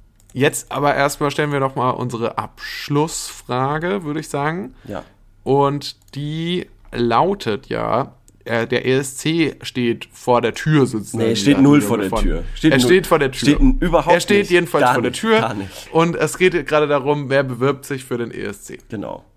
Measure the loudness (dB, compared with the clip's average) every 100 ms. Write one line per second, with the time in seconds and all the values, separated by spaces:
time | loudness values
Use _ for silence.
0 | _ _ _ 0 0 0 -8 -2 0 2
1 | 0 0 -4 -2 -2 -2 -2 -2 -2 -2
2 | -4 -4 -4 -4 -10 -10 -14 -10 -2 0
3 | 0 -4 -12 -14 -6 -4 -2 -2 -4 -4
4 | -6 -8 -6 -4 -4 -6 -10 -14 -12 -12
5 | -12 _ _ _ 0 2 2 0 -8 -14
6 | _ -10 -8 -6 -4 -4 -6 -16 -10 -2
7 | 2 2 2 0 -4 -6 -4 -6 -2 -2
8 | -2 _ _ _ -4 -2 0 -2 0 0
9 | -2 -6 -2 0 -2 -4 -10 -2 -2 -2
10 | -8 -8 0 2 2 -2 2 4 4 0
11 | -6 -2 0 2 4 6 8 6 4 0
12 | 0 0 0 0 -6 -2 2 4 6 4
13 | 4 2 2 0 2 6 6 4 2 2
14 | 4 2 4 2 4 2 2 2 2 2
15 | 0 -2 0 2 2 -4 -10 -12 -2 0
16 | 2 0 -2 2 2 2 0 0 2 0
17 | 0 -2 0 0 0 0 -2 -2 -6 -10
18 | -6 -6 -6 -8 -10 -12 -16 -18 -12 -10
19 | -10 -12 -16